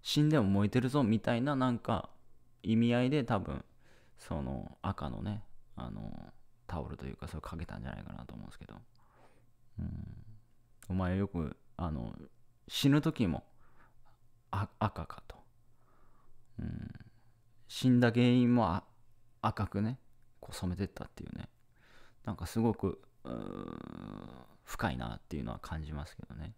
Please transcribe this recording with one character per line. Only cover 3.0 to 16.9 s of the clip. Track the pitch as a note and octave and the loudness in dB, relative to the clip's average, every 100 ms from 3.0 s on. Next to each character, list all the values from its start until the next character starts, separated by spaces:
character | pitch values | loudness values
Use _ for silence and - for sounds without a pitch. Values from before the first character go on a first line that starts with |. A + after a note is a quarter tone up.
い | B2+ | 4
で | D3 A#2+ | 2 2
多 | A2 | 0
分、 | F#2 C#2 - - - - - - | 0 -6 -10 -20 -20 -20 -20 -20
そ | - D#2+ | -6 -4
の、 | C2 C2+ - - | -4 -6 -8 -6
赤 | - - D2 | -6 -4 -6
の | G#1+ | -4
ね、 | - G#2+ - - - - | -4 -6 -8 -14 -16 -12
あ | A#1+ | -10
の、 | G#1 A1 G1+ G1+ - - - - | -8 -8 -10 -14 -18 -20 -20 -8
タ | E2+ | -6
オ | C2 | -6
ル | C#2 | -8
と | C2+ | -10
い | |
う | - | -10
か、 | - | -10
そ | |
れ | D#2 | -10
を | |
か | - E2 | -8 -8
け | - | -8
た | G1+ | -8
ん | |
じ | B1 | -8
ゃ | |
な | - | -8
い | |
か | - | -10
な | - - | -12 -12
と | - | -12
思 | |
う | - | -12
ん | |
で | |
す | - | -14
け | - | -16
ど。 | G#1 - - - _ - - - _ - - | -16 -18 -20 -20 _ -20 -20 -20 _ -16 -8
う | |
ん。 | G1+ - - - - - - - _ - - | -6 -6 -10 -12 -16 -18 -20 -20 _ -20 -2
お | |
前 | F#2 F2+ F#2+ | 0 2 2
よ | G2 | 0
く、 | E2+ D2+ - - - | 0 -4 -6 -16 -4
あ | E2+ | -2
の、 | D2+ A#1 G1+ - - - _ - | -2 -4 -8 -16 -20 -20 _ -8
死 | - C#3 | 2 6
ぬ | D3 | 6
時 | D#3 - G2 | 4 0 0
も、 | C#2 - - - - - - - - - - _ | 0 -6 -20 -20 -20 -20 -20 -20 -20 -20 -20 _
あ、 | F#2+ G2 _ | -4 -4 _
赤 | G#2 - D#2+ | -2 -2 -10
か | - - | -10 -14
と。 | - - - - - - - - - - - - - | -18 -20 -20 -20 -20 -20 -20 -20 -20 -18 -18 -14 -10
う | |
ん。 | D#2 D#2 - | -8 -8 -10